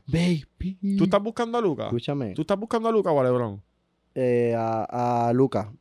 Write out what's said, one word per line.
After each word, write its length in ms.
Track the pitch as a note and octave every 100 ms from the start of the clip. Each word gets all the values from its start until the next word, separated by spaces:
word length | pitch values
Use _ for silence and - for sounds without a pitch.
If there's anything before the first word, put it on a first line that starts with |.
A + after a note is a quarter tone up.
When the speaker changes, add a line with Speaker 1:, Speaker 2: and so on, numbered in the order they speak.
| -
Speaker 1:
baby. 880 | D#3+ F3 E3 - - F3+ F#3+ G3 G3
Speaker 2:
¿Tú 80 |
estás 180 | G3 G3+
buscando 360 | G#3 A3+ A#3 A#3+
a 20 |
Luka? 240 | G#3+ B2
Speaker 1:
Escúchame. 480 | A2 A#2+ - C#3+ A#2
Speaker 2:
¿Tú 80 | F2+
estás 160 | D#3 G3
buscando 300 | A3 A#3 A3+
a 40 |
Luka 180 | A3+ F#3
o 80 | D3
a 40 |
LeBron? 380 | B2+ B2 A#2 G2+ - _ _ _ _
Speaker 1:
Eh, 400 | - B2+ A#2+ A#2+ A#2
a, 720 | A2+ A2+ G#2 B2 B2 A#2+ A#2+
a 40 |
Luka, 380 | B2 C3+ G#2+ G#2 -